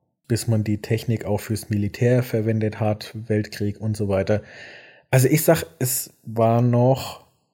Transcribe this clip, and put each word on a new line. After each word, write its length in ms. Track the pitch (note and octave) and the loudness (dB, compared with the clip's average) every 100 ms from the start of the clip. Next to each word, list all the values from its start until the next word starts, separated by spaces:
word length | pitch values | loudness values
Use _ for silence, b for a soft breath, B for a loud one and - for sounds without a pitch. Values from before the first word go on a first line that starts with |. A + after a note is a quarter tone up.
| _ _ - | _ _ -4
bis 180 | A#2 - | -2 0
man 160 | A2 | 0
die 180 | G#2+ G#2 | 0 -4
Technik 440 | - A2+ - A2 - | -2 -4 -2 -4 -2
auch 160 | G#2 | -4
fürs 280 | - G#2+ - | -2 -6 -2
Militär 540 | G#2+ G2+ - A#2+ B2+ | -2 -2 0 2 2
verwendet 560 | B2+ A2+ G#2+ A2 G#2+ - | 0 -2 0 0 -2 -2
hat, 340 | G#2+ G#2+ - A2 A2 | -2 -2 -6 -12 -2
Weltkrieg 540 | G#2+ G#2 - G#2 - | -2 -2 -4 -6 -4
und 160 | A2 G#2 | -4 -2
so 100 | G2+ | 0
weiter. 340 | F#2+ F#2+ G#2 B B B B B B B | 0 2 0 B B B B B B B
Also 160 | C3 C3 | 2 4
ich 160 | D#3 | 2
sag, 220 | E3+ D#3+ - - | 4 2 0 -6
es 340 | B2+ - - _ | -4 -4 -8 _
war 380 | - A2 A2+ A#2 | -8 2 4 4
noch, 640 | B2 A#2+ B2 C3+ - - _ _ _ | 4 4 4 2 -2 -14 _ _ _